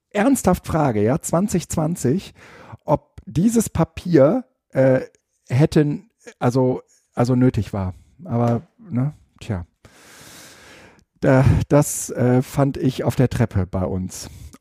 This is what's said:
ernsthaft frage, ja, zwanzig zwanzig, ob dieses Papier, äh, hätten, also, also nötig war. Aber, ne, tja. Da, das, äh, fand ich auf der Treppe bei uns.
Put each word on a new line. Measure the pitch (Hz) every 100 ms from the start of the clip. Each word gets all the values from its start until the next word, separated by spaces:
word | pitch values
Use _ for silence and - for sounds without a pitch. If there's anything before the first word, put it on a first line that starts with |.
| _
ernsthaft | 208 240 254 185 180 -
frage, | 160 143 104
ja, | 107 156
zwanzig | - 170 202 175 -
zwanzig, | 165 156 175 127 190 - - - - - - -
ob | 147 _ - -
dieses | 151 226 226 -
Papier, | - 160 - 180 160 147 254 - _ _
äh, | 139 131 131 - _ _ _ -
hätten, | 123 160 165 147 170 - _ 233 -
also, | 127 131 127 - - _ _
also | - 123 123
nötig | 127 110 -
war. | 101 92 - _ _
Aber, | - 117 120 117 - _
ne, | - 120 139 - _ _
tja. | - 92 - _ - _ - - - - - - - - - _ _ _
Da, | 143 131 135 - -
das, | 143 - - -
äh, | - 123 127
fand | - 147 139 -
ich | 131 -
auf | - -
der | 123
Treppe | - 113 98 87
bei | 95
uns. | 90 92 90 - - - - -